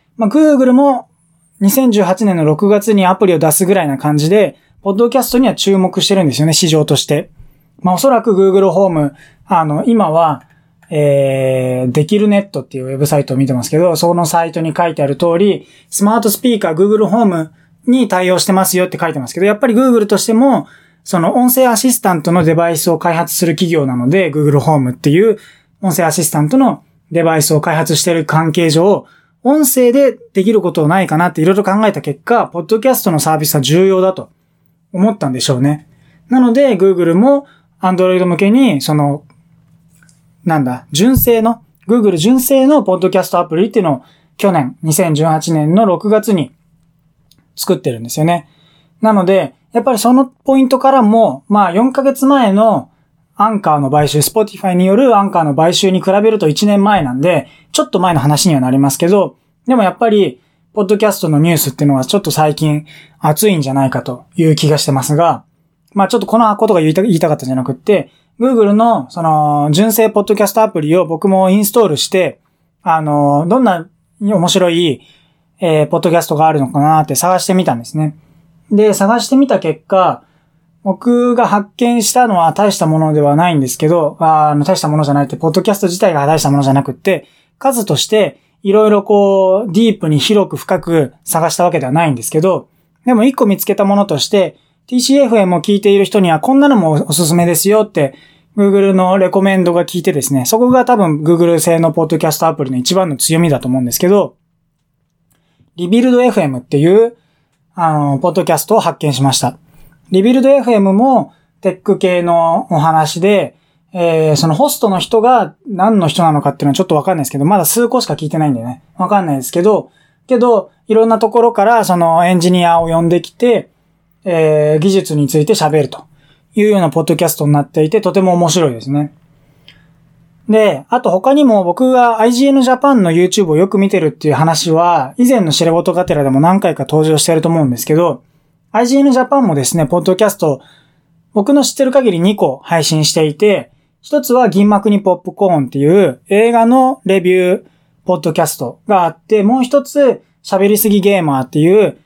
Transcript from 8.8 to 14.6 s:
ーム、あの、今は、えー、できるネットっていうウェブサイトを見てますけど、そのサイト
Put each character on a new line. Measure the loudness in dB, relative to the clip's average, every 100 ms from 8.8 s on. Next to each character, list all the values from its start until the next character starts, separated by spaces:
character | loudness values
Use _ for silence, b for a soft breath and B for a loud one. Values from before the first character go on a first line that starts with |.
| 0
ー |
ム、 | 0 -4 -6 b b b
あ | -2
の、 | 0 -2 0
今 | 0 0
は、 | 0 0 -2 -10 b b b -8
え | -2 0 2 0 0 -2 -2 -2 -4 -2
ー、 |
で | -2 0
き | 0
る | 2
ネ | 0
ッ | -2
ト | -8
っ | -10
て | -12
い |
う | -10
ウ |
ェ | -6
ブ | -2
サ | -2
イ | -2
ト |
を | -2
見 | -2
て |
ま | -2
す | -2
け | 0
ど、 | 0 0
そ | 0
の | 0 0
サ | -2 -2
イ |
ト | -4